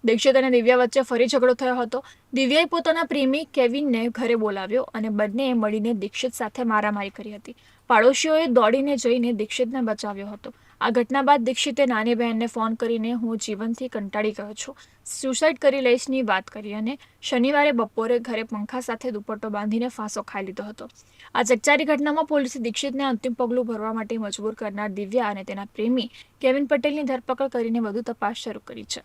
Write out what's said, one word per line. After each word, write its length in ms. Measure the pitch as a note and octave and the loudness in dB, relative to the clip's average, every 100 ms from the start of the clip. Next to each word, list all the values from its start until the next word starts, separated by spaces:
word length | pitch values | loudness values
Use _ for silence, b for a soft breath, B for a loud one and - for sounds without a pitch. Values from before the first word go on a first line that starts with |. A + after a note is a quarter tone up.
દીક્ષિત 320 | A3 A3 C4+ C4 | 2 4 4 4
અને 140 | C4 | 4
દિવ્યા 280 | B3 A3+ B3+ | 4 6 4
વચ્ચે 240 | B3 C4 | 4 2
ફરી 260 | B3 A#3 B3 | 0 2 2
ઝઘડો 260 | C4 B3+ | 4 4
થયો 220 | B3 B3+ B3+ | 4 0 -2
હતો. 280 | A#3 B3+ B B _ | -2 -6 B B _
દિવ્યાએ 320 | C4 C4 D4 E4+ | 0 4 4 2
પોતાના 380 | E4 E4 E4 | 0 2 0
પ્રેમી 440 | E4 D#4 C4 C#4+ D#4 | 0 0 0 0 -2
કેવિનને 540 | - B3 C4+ D4 A#3 A#3+ | 0 2 2 0 0 -2
ઘરે 280 | A3+ A#3 A#3 | -2 0 0
બોલાવ્યો 480 | G#3+ G3 F#3+ A#3+ | 0 -2 -2 -2
અને 260 | - A3+ A3 | -2 -6 -4
બંનેએ 440 | G#3 G#3+ A3 C4+ | 0 0 0 0
મળીને 400 | B3 G#3+ A3 G#3+ | 2 0 0 -2
દીક્ષિત 400 | A3 G3+ - B3+ | -2 -4 -4 -6
સાથે 300 | - A3 - | -4 -8 -4
મારામારી 460 | A#3 G#3+ G#3 G#3 G3 | 0 2 0 -4 -8
કરી 260 | - G#3 G#3 | -10 -14 -14
હતી. 200 | - - b b _ | -18 -20 b b _
પાડોશીઓએ 580 | A#3 A#3 C4+ D#4+ D#4 D#4+ | 8 8 6 4 4 4
દોડીને 520 | B3 G#3+ C4 C#4 C#4 | 6 6 4 2 0
જઈને 360 | A#3+ B3 A#3+ | 2 2 2
દીક્ષિતને 480 | A3 G#3+ - A#3+ C4 | 0 -4 -2 -2 0
બચાવ્યો 460 | A3+ G#3+ G#3 G3 G3+ | -2 -4 -6 -8 -12
હતો. 260 | G#3 - - b b | -12 -16 -18 b b
આ 80 | - | 0
ઘટના 320 | A#3 A#3 C4+ | 2 0 0
બાદ 200 | C4+ C#4+ | 4 4
દીક્ષિતે 440 | A3+ B3 D4 B3+ C4+ | 4 0 -2 2 2
નાની 300 | A3+ A3 A#3 | 2 2 2
બહેનને 300 | A#3 A3 A#3 | 0 0 -2
ફોન 280 | A#3 A3 | -2 -2
કરીને, 380 | A3+ A#3 A#3 A3 | -2 -2 -2 -2
"હું 260 | A#3+ A3+ A3+ | -2 -2 -4
જીવનથી 500 | - G3+ A3+ A#3 B3+ | -6 -4 -4 -4 -6
કંટાળી 440 | A3 G3+ G#3 G#3+ | -6 -6 -2 -2
ગયો 220 | G#3 G#3 | -4 -12
છું, 220 | A3 - C#4+ b b - | -12 -14 -16 b b -14
સ્યુસાઇડ 520 | - C4+ B3+ D#4 C#4+ | -6 -4 2 0 4
કરી 240 | C#4 C4+ | 2 4
લઈશની" 400 | B3+ A#3+ - C4 | 2 2 2 -2
વાત 220 | A3+ F#3+ | 2 0
કરી 300 | G3 G#3+ G#3 | -2 -14 -10
અને 240 | G#3 A3 C#4+ b b | -6 -6 -8 b b
શનિવારે 500 | - B3+ B3+ C#4+ D4 | -2 2 2 4 2
બપોરે 480 | A#3+ G#3+ - A#3 A#3+ | 2 -2 -2 0 0
ઘરે 240 | A#3+ A3 | 0 -6
પંખા 360 | A3+ G#3+ G#3 B3+ | -6 -6 -6 -6
સાથે 320 | B3 A3+ B3 | -6 -6 -6
દુપટ્ટો 380 | G#3 G#3 G#3+ A3 | -6 -8 -8 -6
બાંધીને 380 | G#3 G#3+ A3+ A#3+ | -4 -2 0 -2
ફાંસો 340 | - G#3+ G#3+ | -4 -8 -8
ખાઈ 240 | G#3 G3+ F#3+ | -8 -8 -8
લીધો 180 | F#3+ | -8
હતો. 260 | G#3 A3 G#3+ B B B B B3 | -10 -12 -18 B B B B -2
આ 80 | |
ચકચારી 420 | A#3 A#3+ - C#4+ D4+ | 2 2 4 2 4
ઘટનામાં 400 | D4 D4 D4+ D4+ | 2 2 0 2
પોલીસે 340 | D4 B3+ C#4 | 0 0 -4
દીક્ષિતને 440 | A#3 A3 C#4 C4+ | -6 -4 -4 -2
અંતિમ 300 | C#4 A#3 C4 | -2 -2 -4
પગલું 320 | A#3 B3 B3 A#3 | -2 0 0 -2
ભરવા 280 | A3+ G#3+ | -4 -4
માટે 240 | A3+ G#3+ A3+ | -4 -4 -6
મજબૂર 360 | G#3 G3 G#3+ | -6 -6 -6
કરનાર 360 | G#3+ G#3+ G3+ G#3 | -6 -8 -6 -6
દિવ્યા 380 | F#3+ G3 A#3+ G#3+ | -6 -2 0 0
અને 160 | G3+ | -4
તેના 220 | F#3+ G3 G3+ | -8 -10 -10
પ્રેમી 460 | - A3+ B3+ A#3 B B _ | -4 0 0 -2 B B _
કેવિન 240 | C4 C4+ C#4 | 2 2 2
પટેલની 380 | C#4+ D4 D4 | 0 0 -2
ધરપકડ 440 | C#4+ - - B3+ C4+ | -2 -4 -4 -2 -2
કરીને 320 | B3+ A3+ A#3 | -2 -2 -2
વધુ 220 | A3 G3+ | -2 -4
તપાસ 340 | A#3+ A#3 G3+ A3+ | -6 -4 -4 -4
શરૂ 240 | A#3+ G#3 - | -10 -12 -12
કરી 160 | A#2 | -16
છે. 200 | - - | -12 -12